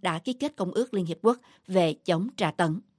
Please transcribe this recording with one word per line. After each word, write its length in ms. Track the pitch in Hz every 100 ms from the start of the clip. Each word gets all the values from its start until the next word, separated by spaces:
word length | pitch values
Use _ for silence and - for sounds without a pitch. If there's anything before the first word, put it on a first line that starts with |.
đã 160 | 185 160
ký 140 | 254
kết 240 | 247 285 -
Công 160 | 180
ước 220 | - 247
Liên 120 | 202 170
Hiệp 120 | 165
Quốc 140 | 220 247 _ _ -
về 280 | 185 165 -
chống 240 | - 165 220 -
tra 140 | 170
tấn. 300 | - 165 165 -